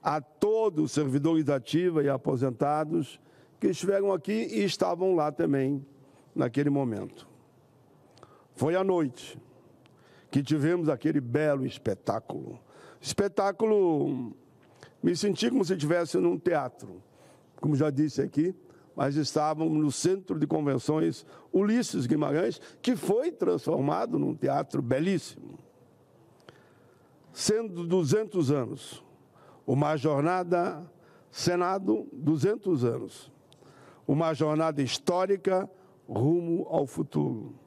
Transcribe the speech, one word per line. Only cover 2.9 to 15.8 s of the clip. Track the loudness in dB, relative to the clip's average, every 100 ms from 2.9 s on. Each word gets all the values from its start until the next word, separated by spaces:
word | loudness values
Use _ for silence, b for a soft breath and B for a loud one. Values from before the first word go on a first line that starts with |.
| -2 -4 -10 b b b _
que | -2
estiveram | 0 0 0 0
aqui | -2 -2 -2 -2
e | 0
estavam | 0 0 -2 0 2 2
lá | 0
também | 0 0 2 0 -2 -6 -20 B B B -4
naquele | -2 0 2
momento. | 2 0 -4 -8 -14 -20 -20 _ _ _ _ _ _ B B B B B
Foi | -2 0 2
à |
noite | 2 0 0 -6 -20 -20 -20 -20 -20 _ -20 b b b b
que | -2
tivemos | 0 0 2 2 0
aquele | 0 0 0
belo | 0 0 2 0 -2
espetáculo. | -4 -6 -4 -4 -4 -6 -12 -10 -16 _ B B B
Espetáculo, | -8 -2 0 2 0 0 2 4 4 2 0 -2 -8 -12 _ _ _ B B _
me | 0 2
senti | 0 0 0
como | 2
se | 0
estivesse | 0